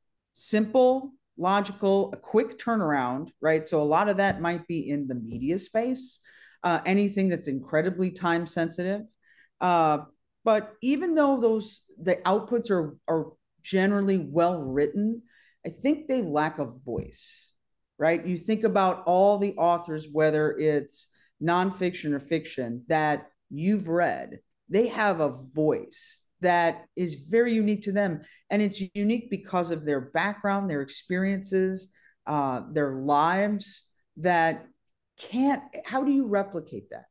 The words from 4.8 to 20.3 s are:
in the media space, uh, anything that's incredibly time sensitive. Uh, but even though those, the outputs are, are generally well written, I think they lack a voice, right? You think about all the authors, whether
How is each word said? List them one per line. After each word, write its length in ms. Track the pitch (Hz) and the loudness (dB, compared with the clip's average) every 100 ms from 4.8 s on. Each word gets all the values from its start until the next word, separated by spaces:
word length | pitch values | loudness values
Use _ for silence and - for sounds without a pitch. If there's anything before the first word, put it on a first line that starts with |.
| - | -4
in 180 | 143 135 | -4 -4
the 80 | 123 | -6
media 440 | 110 117 131 180 | -8 -6 -4 -4
space, 640 | 185 220 233 254 - - _ - - _ | -2 -2 -2 -4 -8 -20 _ -20 -20 _
uh, 160 | 175 165 - | -2 0 2
anything 420 | 190 202 202 190 | 2 2 0 0
that's 220 | 170 156 | 0 -4
incredibly 600 | 135 - 156 170 180 185 | -8 -2 0 0 0 -2
time 360 | 180 175 170 170 | -2 -2 -2 -2
sensitive. 540 | - 165 165 180 202 214 _ _ _ _ _ | -4 -4 -4 -4 -4 -8 _ _ _ _ _
Uh, 400 | 180 175 160 151 - _ _ _ | 2 4 4 2 -4 _ _ _
but 320 | - 214 214 - | 2 2 0 -6
even 320 | 240 277 349 | -2 -2 0
though 280 | 311 285 269 | 2 4 4
those, 400 | 226 220 220 - _ - | 2 2 -2 -14 _ -6
the 140 | 160 180 | -2 0
outputs 540 | 185 202 220 240 - | 2 0 0 -2 0
are, 240 | 190 156 143 - | 0 0 -6 -2
are 260 | 165 156 - _ _ | -2 -2 -10 _ _
generally 540 | - 190 190 202 196 190 | -4 0 2 2 2 0
well 440 | 160 147 170 180 | 0 2 2 2
written, 640 | 135 131 151 196 214 233 - _ _ _ - | -2 0 0 0 -2 -4 -10 _ _ _ -14
I 40 | |
think 380 | 170 269 302 - | -4 0 0 0
they 140 | 262 | -2
lack 360 | 185 147 151 160 | 0 0 0 -2
a 80 | 135 | -6
voice, 840 | 120 - 113 - - - - - _ _ _ _ - | -8 -8 -8 -8 -14 -20 -20 -20 _ _ _ _ -2
right? 280 | 151 170 165 | 0 0 -2
You 120 | 175 | -4
think 260 | 175 214 | -2 0
about 400 | 220 196 190 180 170 | 2 4 2 2 2
all 320 | 180 196 202 | 4 6 4
the 160 | 202 - | 0 0
authors, 500 | 170 170 170 156 156 | 2 2 -2 -8 -4
whether 420 | 147 156 | 2 2